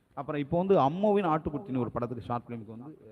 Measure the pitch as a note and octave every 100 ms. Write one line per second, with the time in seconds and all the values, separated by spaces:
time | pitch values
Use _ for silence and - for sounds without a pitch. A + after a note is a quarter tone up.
0 | _ - C#3 D3 C#3 E3+ F#3+ F#3 C3+ F3+
1 | G#3+ G3+ F3 D#3 D3+ C#3+ - C3 A2 A#2
2 | A#2+ B2+ - A#2+ A#2 A#2 G#2+ A2+ C#3 -
3 | G#2+